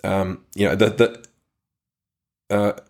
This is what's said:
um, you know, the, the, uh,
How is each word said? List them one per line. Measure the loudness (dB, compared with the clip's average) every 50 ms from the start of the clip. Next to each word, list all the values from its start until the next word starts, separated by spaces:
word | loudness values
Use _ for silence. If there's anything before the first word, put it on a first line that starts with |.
| -6
um, | -4 -2 -2 -2 -4 -6 -10 _ _ -4
you | -2 0
know, | 0 2
the, | 2 2 2
the, | 4 2 2 2 0 -4 -20 -20 _ _ _ _ _ _ _ _ _ _ _ _ _ _ _ _ _ _ _ _ _ _ _ -4 -2
uh, | 0 0 0 -2 -4 -10